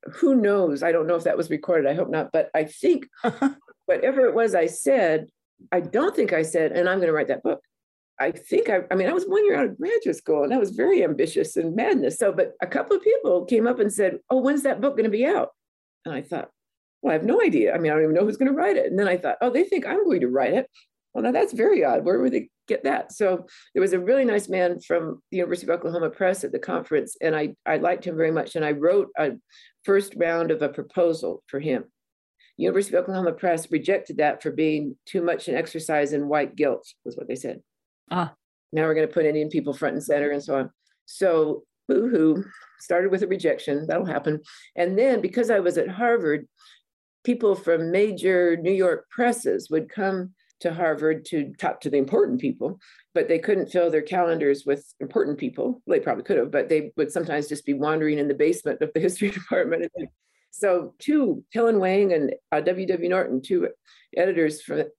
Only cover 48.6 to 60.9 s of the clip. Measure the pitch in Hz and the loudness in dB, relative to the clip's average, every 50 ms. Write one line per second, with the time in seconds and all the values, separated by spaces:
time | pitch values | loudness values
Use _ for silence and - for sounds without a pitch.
48.6 | 160 175 196 190 190 180 160 - - _ - - 247 240 233 240 - 127 92 95 | 0 0 2 2 2 2 0 -2 -6 _ -4 0 0 0 0 0 -2 -2 -2 -2
49.6 | - - 151 160 156 156 - 208 196 190 190 185 180 185 _ _ _ _ _ _ | -4 -2 -2 -2 -2 -4 -6 -4 -2 -2 -2 -4 -6 -8 _ _ _ _ _ _
50.6 | - 175 165 165 175 160 156 135 151 156 160 151 - - - 156 143 135 - - | -6 -6 -4 -2 -2 -2 0 0 0 0 0 -2 -6 -6 -4 -4 -4 -4 -8 -6
51.6 | - 165 - - - 147 131 143 135 135 - - 403 - 254 247 - 170 - - | -4 -4 -4 -4 -6 -2 0 0 0 2 4 2 2 2 2 -2 -2 -4 -4 -4
52.6 | 113 - 190 - _ - - - _ _ _ 175 151 - 165 160 190 - 208 190 | -6 -6 -6 -10 _ -20 -20 -20 _ _ _ -2 0 2 0 0 2 0 0 0
53.6 | - - - 180 170 170 160 156 151 - 185 185 175 170 165 160 151 143 139 139 | 0 -2 0 2 2 2 2 0 -2 0 0 0 2 2 2 2 2 2 2 2
54.6 | - 143 139 143 - - - _ 147 135 - 226 - 147 143 - - 123 - - | 0 -2 -2 -2 -4 -18 -16 _ -14 -4 0 0 0 0 -2 -4 -6 -8 -4 -4
55.6 | - 254 247 - _ - 175 147 - - 120 101 - - 196 147 117 - 147 143 | -4 -4 -4 -6 _ 0 0 0 0 0 -4 -4 -2 -2 0 0 0 0 0 -2
56.6 | - - 160 156 151 - - - 151 147 - 175 165 160 156 151 147 147 147 135 | 0 2 0 0 0 -4 -4 -4 -4 -2 -2 -6 -4 -2 -4 -4 -4 -4 -8 -8
57.6 | - - 143 135 143 151 156 160 156 151 151 147 143 143 139 143 147 160 175 - | -4 -4 -4 -2 0 -2 0 0 0 0 0 0 0 -2 0 2 2 2 2 0
58.6 | - 151 - - 156 151 - 160 165 180 180 - 208 202 - 190 180 - 226 190 | -2 -6 -2 -2 -4 -2 -2 0 0 0 -2 0 -4 -4 -4 -6 -8 -2 0 0
59.6 | 175 - 165 165 175 165 _ 180 - - _ _ _ _ _ _ _ _ - - | 0 0 -2 -2 -4 -6 _ -10 -12 -12 _ _ _ _ _ _ _ _ -10 -4
60.6 | - 202 180 180 160 175 | 0 0 0 0 -2 -4